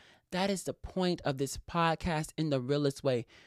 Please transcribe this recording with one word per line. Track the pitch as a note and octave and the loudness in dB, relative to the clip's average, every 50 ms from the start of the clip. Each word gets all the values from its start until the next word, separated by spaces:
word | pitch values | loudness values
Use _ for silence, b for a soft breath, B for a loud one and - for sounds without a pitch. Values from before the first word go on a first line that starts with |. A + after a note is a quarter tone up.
| b b b b b - | b b b b b -6
That | - F3+ G3 G3+ | -2 0 0 0
is | G3 F3 - | 0 -2 -2
the | - - | -6 -6
point | - - - - F#3 F3+ F3+ E3+ - - | -6 -10 -6 -2 0 2 2 0 0 0
of | C#3+ C#3 C3 | -2 0 0
this | C#3 C3+ - - - - | -2 -2 -4 -8 -10 -4
podcast | - E3+ E3 E3 D#3+ - - F3 D#3 D3+ D#3 - - | 0 2 2 2 2 0 0 0 0 0 -2 -4 -2
in | - D#3+ D3+ | -2 0 2
the | C#3 C3 | 2 0
realest | B2 B2+ C#3+ D3 D3 C#3 - - - | 2 2 2 2 2 2 0 2 0
way. | C3+ B2+ A#2 A2 b b b b | 0 2 0 -2 b b b b